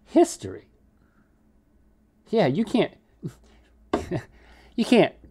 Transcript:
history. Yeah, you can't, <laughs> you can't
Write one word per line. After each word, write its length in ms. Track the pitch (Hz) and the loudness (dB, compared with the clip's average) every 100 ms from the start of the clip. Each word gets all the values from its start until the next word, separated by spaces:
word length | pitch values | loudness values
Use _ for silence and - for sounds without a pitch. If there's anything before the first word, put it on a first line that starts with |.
history. 640 | _ 302 339 - 95 98 - _ _ _ _ _ _ _ _ _ _ _ _ _ _ _ _ | _ 2 2 0 -14 -14 -18 _ _ _ _ _ _ _ _ _ _ _ _ _ _ _ _
Yeah, 160 | 226 160 | 0 0
you 180 | 143 | 0
can't, 280 | 226 240 165 - _ _ 156 - _ _ _ _ _ | -2 -2 -2 -4 _ _ -16 -16 _ _ _ _ _
<laughs> 840 | - - 156 - _ - - - - | -6 -6 -10 -10 _ -20 -20 -16 -6
you 80 | |
can't 300 | 226 240 160 - - | 2 4 4 0 -20